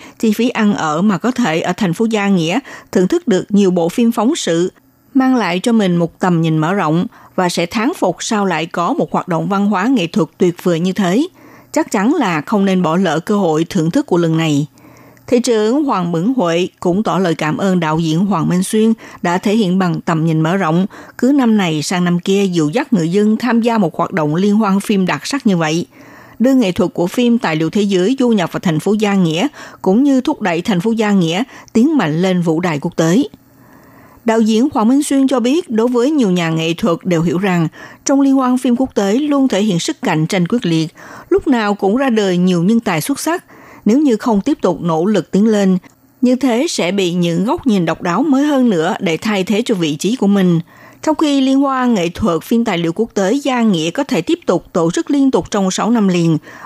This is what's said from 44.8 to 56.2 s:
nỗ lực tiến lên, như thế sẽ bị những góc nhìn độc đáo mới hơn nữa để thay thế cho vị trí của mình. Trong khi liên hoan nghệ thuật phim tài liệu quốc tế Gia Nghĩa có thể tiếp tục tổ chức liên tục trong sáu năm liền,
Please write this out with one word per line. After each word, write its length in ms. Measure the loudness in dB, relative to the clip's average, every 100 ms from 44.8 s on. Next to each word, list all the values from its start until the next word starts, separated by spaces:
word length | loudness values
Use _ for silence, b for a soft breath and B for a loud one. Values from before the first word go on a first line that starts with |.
nỗ 240 | -2 0 0
lực 260 | 0 0
tiến 160 | 0 2
lên, 300 | 2 2 0 B _ _ _
như 140 | 0 0
thế 300 | 0 0 -2
sẽ 220 | -2 -2
bị 220 | -2 -2
những 320 | 0 0 0 -2
góc 220 | -2 0
nhìn 180 | 0 0
độc 160 | -2
đáo 220 | -2 -2
mới 200 | 0 2
hơn 260 | 2 2 2
nữa 260 | 2 0 -2
để 180 | -4 -4
thay 260 | -2 -2
thế 180 | 0 -2
cho 140 | 0 -2
vị 200 | -2 -2
trí 200 | -4 0
của 120 | 2
mình. 320 | 2 2 0 B B B B
Trong 140 | -4 0
khi 260 | 0 2
liên 180 | 2 2
hoan 340 | 0 0 0
nghệ 160 | 0 -2
thuật 340 | -2 -2 -2
phim 220 | -2 -2 0
tài 120 | -2
liệu 160 | -2
quốc 160 | -2 -4
tế 200 | -2 0
Gia 280 | 0 -2 0
Nghĩa 300 | 2 0 -2
có 120 | -4
thể 180 | -4 -4
tiếp 180 | -2 -2 -2
tục 200 | -4 -2
tổ 180 | -2 -2
chức 200 | -2 -2
liên 200 | 0 2
tục 200 | 0 -2
trong 200 | -2 -2
sáu 200 | -2 -2
năm 160 | 0 2
liền, 300 | 2